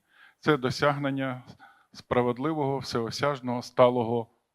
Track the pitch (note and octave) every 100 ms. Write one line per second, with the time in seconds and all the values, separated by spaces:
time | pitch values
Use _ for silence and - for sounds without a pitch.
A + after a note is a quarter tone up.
0 | _ _ - _ D#3 D3 B2+ - D3 C#3+
1 | C#3+ C3+ C3+ B2+ - - - _ _ -
2 | - B2 B2 A#2+ D3 D#3 C#3 C3+ C3 A#2+
3 | A2+ - C#3+ C3+ B2 A#2+ - - B2 B2
4 | A2+ A#2 A2+ _ _